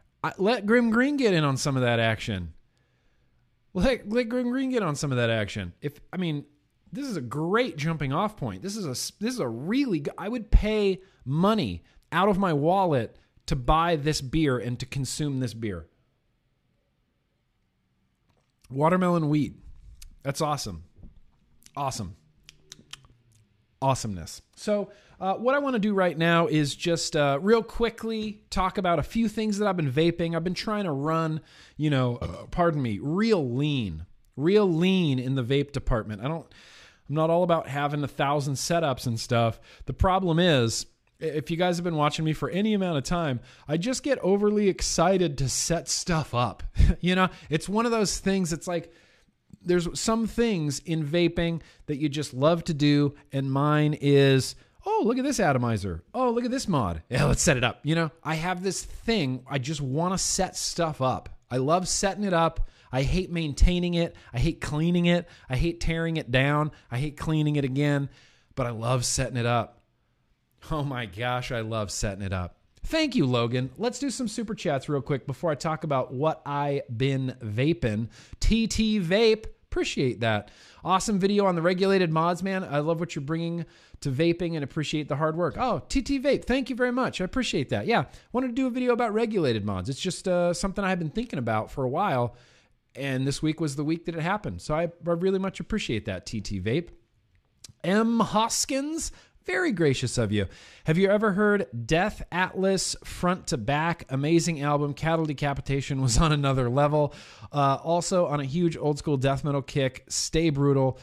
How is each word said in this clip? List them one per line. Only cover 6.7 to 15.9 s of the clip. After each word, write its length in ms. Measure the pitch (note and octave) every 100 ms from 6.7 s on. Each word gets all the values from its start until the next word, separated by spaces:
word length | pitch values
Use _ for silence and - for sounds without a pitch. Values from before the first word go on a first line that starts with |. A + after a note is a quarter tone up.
| _ -
this 140 | G3+ C#4+
is 100 | F3+
a 40 |
great 540 | A#2+ C3+ E3 A3 B3+ D#3
jumping 380 | D#3 D#3+ C#3
off 240 | D3 G#3 G#3
point. 240 | A#2 F#2
This 160 | F#3 A3
is 80 | E3
a 60 |
s-, 200 | B2 - -
this 140 | G#3+
is 60 | B3
a 80 | C3
really 540 | A2+ D#3 B3+ C#4 D#3+
g-, 100 | C#3+ -
I 120 | F#3+
would 220 | B3 G3+
pay 500 | - G#3 G#3+ G3+ F#3 - _ B2+
money 580 | D3+ G3 A3 A#2+ E2+ - _ -
out 180 | E3 G3+
of 80 | F#3+
my 160 | F#3+
wallet 640 | D3 D3+ F#3+ F#3 C3+ G#2+ - _ _ -
to 80 | C#3+
buy 400 | A#2+ D#3 E3+ D#3+
this 260 | D3 D3
beer 380 | C3 D#3 D3+ B2
and 200 | A2+ B2
to 60 | -
consume 540 | C#3 B2+ - D3 C3
this 160 | B2 A2
beer. 320 | A2+ F2 D#2